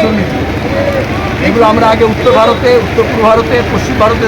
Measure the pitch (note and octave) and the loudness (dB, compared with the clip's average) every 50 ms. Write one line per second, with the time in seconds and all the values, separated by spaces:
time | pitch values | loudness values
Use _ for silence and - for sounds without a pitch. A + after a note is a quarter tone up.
0 | G#3+ A3 G#3+ G#3 F#3+ - - - - - - - - B3 - - - - - - | 0 0 0 -2 -2 -4 -4 -4 -4 -4 -4 -4 -4 -4 -4 -4 -2 -2 -2 -2
1 | - - - - - - - - - C#4 - A#3 A#3 G#3+ G#3+ A3+ A3+ A3 A3 A3 | -4 -4 -4 -4 -4 -4 -4 -2 -2 0 2 2 2 2 2 2 2 2 2 2
2 | A#3 A3 G#3+ - - B3 A#3+ G#3+ A3 A3+ - - - B3 B3 A#3+ G#3+ - - A#3 | 2 0 0 0 0 2 2 4 4 2 2 0 2 2 2 2 2 0 0 -2
3 | A3 G#3+ - A3+ A3 A3 A3 A3+ A3+ A3+ B3 A#3+ A#3 G#3 - - - - B3+ B3 | -2 0 0 0 2 2 2 2 2 0 0 -2 -2 -2 -2 -4 -2 -2 -2 0
4 | G#3+ A3 A3+ A3+ A#3 | 0 0 0 0 -2